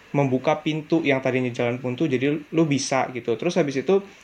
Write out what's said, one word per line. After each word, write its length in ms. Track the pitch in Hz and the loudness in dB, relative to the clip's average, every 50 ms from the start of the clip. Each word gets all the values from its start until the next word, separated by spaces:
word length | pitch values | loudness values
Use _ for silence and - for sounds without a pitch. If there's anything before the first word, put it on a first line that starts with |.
| - - | -10 -2
membuka 480 | - 143 143 131 127 127 - 156 151 | 0 2 2 2 2 0 2 0 0
pintu 480 | 151 - 160 151 156 151 - 165 160 - | 0 0 -2 -4 -4 -2 0 0 2 2
yang 160 | 139 135 131 | 2 2 2
tadinya 320 | 135 131 123 131 127 123 117 | 2 0 0 0 0 -2 -2
jalan 240 | - 120 120 123 | -2 -2 -2 -2
buntu, 320 | 127 131 123 123 123 165 151 | -4 -4 -6 -2 -2 0 0
jadi 320 | 131 120 131 147 147 160 | 0 0 0 0 -2 -2
lu 220 | - - - 160 165 | -6 -6 -4 -2 0
bisa 480 | 147 143 131 - - 135 131 - - 127 | 0 0 0 -2 0 0 0 0 -2 -4
gitu. 240 | 117 - 117 113 | -6 -4 -2 -2
Terus 160 | - - 175 - | -2 -2 0 0
habis 200 | 185 156 139 135 | 0 0 0 0
itu 240 | 131 123 - 196 196 196 - - - | -2 2 2 2 2 0 -4 -16 -20